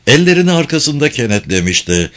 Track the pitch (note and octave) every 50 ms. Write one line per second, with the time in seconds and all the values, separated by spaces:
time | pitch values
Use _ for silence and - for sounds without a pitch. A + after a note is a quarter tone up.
0 | _ - D3+ D#3 F3+ F3 F3+ F3+ F3+ F3+ F3 E3 E3 - D#3+ D#3 D3 D#3 D3 C#3+
1 | D3+ D3 - - A#2+ G#2+ G#2 G#2 - D2 F#2+ F#2 F2 F2+ F#2 - - - F2 F2
2 | E2+ E2+ -